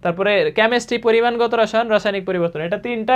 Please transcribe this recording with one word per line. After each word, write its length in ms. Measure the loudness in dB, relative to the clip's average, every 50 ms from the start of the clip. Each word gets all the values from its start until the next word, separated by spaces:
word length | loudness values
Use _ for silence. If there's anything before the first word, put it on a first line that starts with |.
তারপরে 500 | -2 -2 -2 0 0 2 2 2 2 0
কেমিস্ট্রি, 460 | 2 2 2 2 2 0 -2 -2 -6 -2
পরিমাণগত 560 | 2 2 2 4 2 0 0 0 -2 0 2
রসায়ন, 340 | 0 0 0 0 -2 0 2
রাসায়নিক 380 | 0 0 0 0 -4 -2 -4
পরিবর্তন, 340 | -4 -2 -2 -2 -2 -2 -4
এটা 180 | -4 -4 -4 -4
তিনটা, 360 | -4 -6 -6 -4 0 2 2